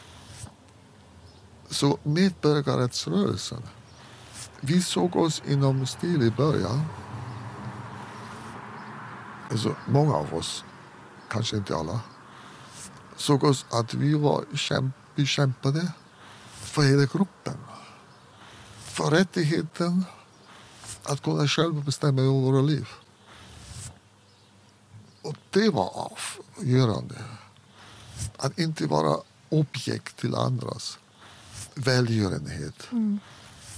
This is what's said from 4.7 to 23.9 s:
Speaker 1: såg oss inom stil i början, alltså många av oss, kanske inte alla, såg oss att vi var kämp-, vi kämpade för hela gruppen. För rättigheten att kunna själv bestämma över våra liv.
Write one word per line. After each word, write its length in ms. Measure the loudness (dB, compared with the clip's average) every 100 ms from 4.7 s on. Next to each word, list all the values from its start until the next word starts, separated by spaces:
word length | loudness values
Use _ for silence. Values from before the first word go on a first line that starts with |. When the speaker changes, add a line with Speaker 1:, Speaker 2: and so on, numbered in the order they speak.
| 2
Speaker 1:
såg 340 | 2 2 2 4
oss 260 | 2 0 0
inom 400 | 2 4 2 -2
stil 360 | -4 0 2
i 80 | 2
början, 540 | 4 2 2 0 -2 -4 -8 -12 -12 -12 -12 -12 -12 -12 -12 -12 -14 -14 -14 -14 -14 -14 -14 -14 -14 -14 -14 -14 -14 -16 -14 -6
alltså 260 | -2 -2 -2 0
många 280 | 4 4
av 200 | 2 0
oss, 300 | -4 -4 -8 -12 -18 -20 -20 -20 -18 -8
kanske 280 | -4 -2 -2
inte 200 | -2 -2
alla, 240 | -2 -6 -8 -16 -20 -20 -20 -20 -18 -16 -16 -18 -18 -4
såg 280 | 2 4
oss 220 | 6 4 0
att 240 | -2 0
vi 200 | 0 2
var 300 | 4 4 2 0
kämp-, 380 | -4 0 0 0 -4 -8
vi 120 | -2 0
kämpade 680 | 2 2 2 0 0 -2 -6 -18 -20 -20 -20 -20
för 300 | -14 -4 4
hela 220 | 6 6
gruppen. 520 | 6 2 0 -2 -10 -8 -12 -18 -18 -20 -20 -20 -20 -20 -20 -20 -20 -18
För 320 | -8 -2 4
rättigheten 960 | 4 4 2 0 0 -2 -2 0 0 0 -6 -20 -20 -20 -20 -20 -18 -16 -10
att 180 | -6 -4
kunna 260 | -2 0 2
själv 360 | 2 2 0
bestämma 360 | -4 0 2 4
över 200 | 4 4
våra 220 | 4 4
liv. 260 | 4 0 -4 -14 -20 -20 -20 -20 -20 -20 -16 -14 -14